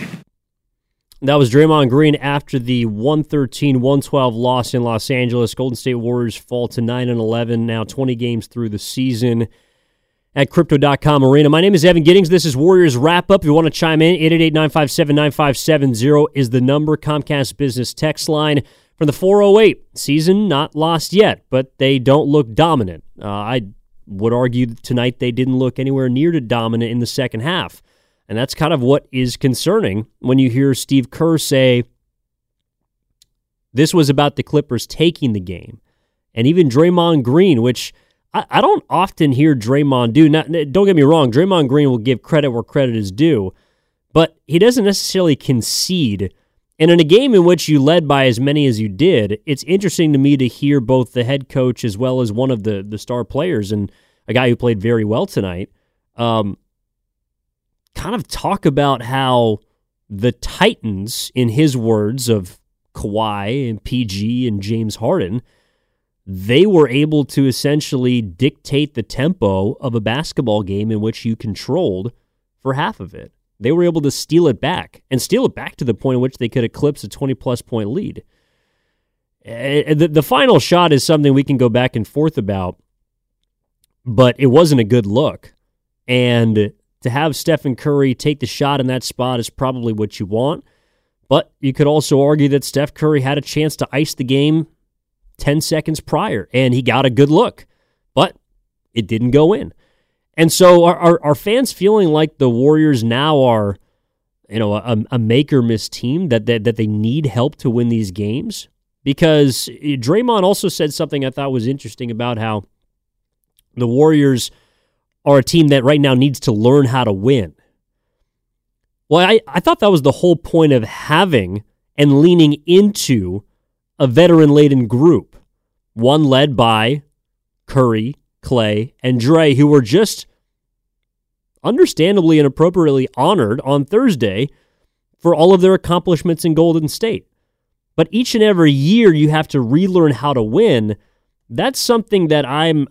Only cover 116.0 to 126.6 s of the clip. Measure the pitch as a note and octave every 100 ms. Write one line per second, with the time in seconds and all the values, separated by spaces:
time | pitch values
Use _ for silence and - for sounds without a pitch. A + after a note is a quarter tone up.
116 | C#3 B2+ C#3 B2+ - G#2+ A#2 C#3+ C3 C3
117 | A#2 F#2+ G#2 C#3 F2 - _ _ _ _
118 | _ _ _ _ _ _ _ _ _ _
119 | - D#3 F#3 A3 - F3 A#3 E4+ G#3 F3
120 | C#3 F3 F3+ E3 - E3+ D#3 C3 A2 -
121 | - D3+ G3 C#3 F#2 G2+ - _ _ -
122 | D3 C#3 E3 F3 D#3 C#3+ - F3+ G#3 G3+
123 | - B2 F#2 F#2+ - _ _ _ _ -
124 | C#3 A#2+ F3 E3 D3+ C#3+ D3 C3+ A#2 B2
125 | D#3 C3 - _ _ _ _ _ _ -
126 | A#2+ D3+ D3 C3 D3 B2